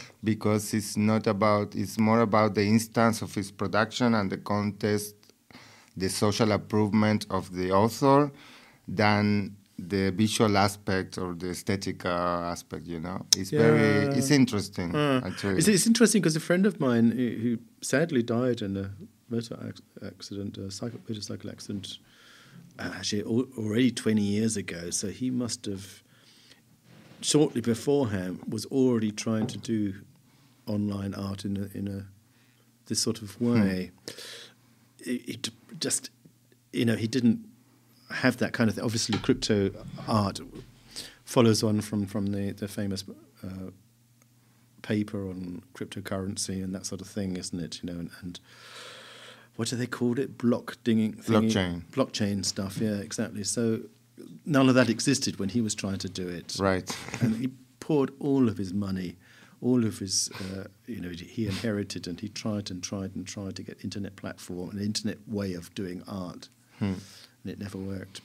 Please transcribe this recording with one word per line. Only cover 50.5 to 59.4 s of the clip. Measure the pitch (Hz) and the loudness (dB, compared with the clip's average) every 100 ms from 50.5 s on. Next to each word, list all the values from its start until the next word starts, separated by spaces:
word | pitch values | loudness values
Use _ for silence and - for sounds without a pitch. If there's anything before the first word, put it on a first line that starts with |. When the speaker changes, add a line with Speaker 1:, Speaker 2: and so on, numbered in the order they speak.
| 120 - - | 2 -2 -6
Speaker 2:
dinging | - 110 110 | 2 4 2
thingy? | - - 110 110 | -2 2 4 6
Speaker 1:
Blockchain. | 101 90 87 - | 2 0 -2 -6
Speaker 2:
Blockchain | - - - 101 101 95 | -2 -2 0 0 0 -2
stuff, | - 98 101 | -4 -6 -2
yeah, | 110 101 | -2 -2
exactly. | 98 - 107 104 | -4 -6 -6 -4
So | 98 - 117 110 - _ _ - - - - | -4 0 0 0 -4 _ _ -20 -20 -12 0
none | 139 131 | 6 6
of | 127 | 6
that | 117 | 4
existed | 110 - 127 - - | 2 0 0 -2 -4
when | 98 | -2
he | 117 | -2
was | 107 | -2
trying | - 101 95 | -2 -4 -4
to | 95 | -6
do | 92 90 | -6 -8
it. | 87 - - | -8 -10 0
Speaker 1:
Right. | 98 92 92 - - - | 2 2 -2 -10 -8 -2
Speaker 2:
And | 113 110 | 0 0
he | 131 - - - | -4 -6 -20 -16
poured | - 151 131 - | 0 2 2 -2
all | 151 139 120 | 0 4 4
of | 101 | 2
his | 95 | -4
money, | 98 98 95 87 87 _ - | -2 -2 -2 -4 -10 _ -20